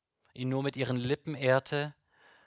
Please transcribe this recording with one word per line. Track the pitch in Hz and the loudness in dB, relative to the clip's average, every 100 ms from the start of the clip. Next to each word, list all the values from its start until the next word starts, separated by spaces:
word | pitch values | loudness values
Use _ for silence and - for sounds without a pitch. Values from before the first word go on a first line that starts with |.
| _ _ _ | _ _ _
ihn | - 127 | -6 -2
nur | 135 | 0
mit | 139 | -2
ihren | 131 123 127 | -2 -2 0
Lippen | 123 147 - | 0 -2 -4
ehrte | 147 131 131 - 147 147 - _ _ - - | 0 4 4 2 -4 -4 -10 _ _ -20 -20